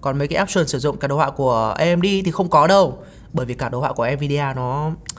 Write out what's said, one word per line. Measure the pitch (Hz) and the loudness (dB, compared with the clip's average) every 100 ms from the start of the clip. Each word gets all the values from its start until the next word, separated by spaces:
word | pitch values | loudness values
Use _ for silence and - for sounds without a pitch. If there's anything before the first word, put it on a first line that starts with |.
Còn | 139 139 | -4 -2
mấy | 147 | -2
cái | 160 | -2
option | 196 190 156 | 0 0 0
sử | 135 | 0
dụng | 143 139 | -2 -2
cả | 139 | -2
đồ | 143 | 0
họa | 139 | 0
của | 143 131 117 110 - | 0 0 2 0 0
A | 165 175 | 0 2
M | |
D | |
thì | 185 196 185 | 2 0 0
không | 156 175 | -2 2
có | 156 156 | 4 6
đâu, | 196 170 123 - - - | 6 4 0 -16 -20 -6
bởi | - 123 | -6 -4
vì | |
cả | 120 127 | -6 -6
đồ | 123 | -4
họa | 135 | -4
của | 131 120 143 | -2 -2 -2
Nvidia | 143 143 139 131 | -2 -2 -2 -4
nó | 127 135 156 160 - | -4 -4 -4 -6 -12